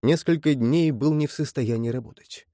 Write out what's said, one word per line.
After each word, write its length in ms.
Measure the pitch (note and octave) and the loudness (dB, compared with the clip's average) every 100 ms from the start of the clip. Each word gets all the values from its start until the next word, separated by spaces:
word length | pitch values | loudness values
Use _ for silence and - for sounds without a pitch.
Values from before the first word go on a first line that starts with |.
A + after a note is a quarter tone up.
несколько 500 | A#2+ D#3+ - E3 D3+ | 2 2 2 0 2
дней 380 | C#3 A#2 D#3 E3 | 2 2 2 2
был 220 | B2+ C#3+ | 2 0
не 120 | D3+ D3 | 0 -2
в 60 | |
состоянии 560 | - D3 - A#2 A2+ A#2 | -4 -6 -4 -2 -2 -2
работать. 580 | B2 A#2 - - - - | -6 -8 -20 -20 -20 -20